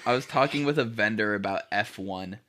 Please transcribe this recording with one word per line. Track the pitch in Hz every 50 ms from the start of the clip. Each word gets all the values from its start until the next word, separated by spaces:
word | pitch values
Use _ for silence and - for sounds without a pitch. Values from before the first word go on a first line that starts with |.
| -
I | 120 123
was | 131 139
talking | - - 135 139 147 - 143 143
with | 143 147 151
a | 123
vendor | 117 113 110 104 107 113 107 107 104 104
about | 101 98 98 98 - - -
F | - 104 107 - - -
one, | 95 98 95 92 95 92 98 - _